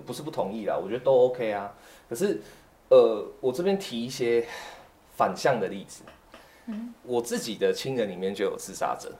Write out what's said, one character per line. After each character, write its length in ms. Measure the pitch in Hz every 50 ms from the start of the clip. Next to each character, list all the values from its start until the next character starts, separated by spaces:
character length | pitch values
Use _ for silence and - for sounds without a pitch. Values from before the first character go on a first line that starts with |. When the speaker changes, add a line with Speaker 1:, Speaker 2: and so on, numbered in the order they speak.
| -
Speaker 1:
不 80 | - 120
是 80 | -
不 80 | 143 156
同 220 | - 131 92 - 107
意 120 | 113 98
啦， 100 | 90 73
我 100 | 73 87
觉 60 | 98 113
得 100 | 127 -
都 80 | 139
OK 400 | 135 123 127 127 123 - 117 107
啊。 220 | 104 101 101 101 - - - - - - -
可 80 | - 120
是， 240 | 113 190 - - - - - - - - _ _ _ _ _
呃， 360 | 131 127 117 113 110 104 101 - - -
我 100 | - 127
这 100 | 127 170 175
边 140 | 196 196
提 240 | 196 - - 123 117
一 60 | 117
些 380 | 127 131 - 123 117 117 117 117 - - - - - - - - - _ _ _ _ -
反 200 | - 113 95 92
向 240 | - - 147 127 110
的 80 | 95
例 160 | 87 95 101 -
子。 180 | - - - - - - - _ - - - - - - - -
Speaker 2:
嗯。 260 | 233 208 214 233 247 - - -
Speaker 1:
我 160 | 123 123 120
自 180 | 120 - 233
己 180 | 226 - 120 101
的 180 | 85 98 95 92
亲 220 | - - 135 131
人 120 | 120 107
里 80 | 98 90
面 180 | 90 95 98 101
就 120 | 107 98
有 100 | 92 -
自 180 | - - - 90
杀 220 | - - 62 -
者， 140 | - - - -